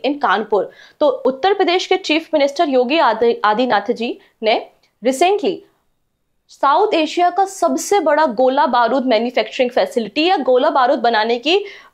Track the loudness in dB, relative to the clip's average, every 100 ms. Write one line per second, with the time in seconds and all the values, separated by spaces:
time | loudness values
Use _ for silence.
0 | -4 -2 0 0 0 -2 -2 -10 -14 -2
1 | 0 0 -2 0 0 0 0 0 0 -2
2 | 0 -4 -2 0 0 0 0 0 0 2
3 | 2 2 0 0 0 0 0 0 -2 -4
4 | -4 -8 _ -6 0 0 -4 _ _ _
5 | -2 2 2 2 -2 -4 -10 _ _ _
6 | _ _ _ _ _ -2 2 2 2 0
7 | -2 0 0 0 -4 -2 -2 -2 0 0
8 | 2 2 0 0 0 2 0 2 0 0
9 | 0 0 0 -4 -4 -2 -2 0 -2 -2
10 | -4 -2 0 0 2 2 2 2 2 2
11 | 2 0 0 -2 0 0 -2 -16 -4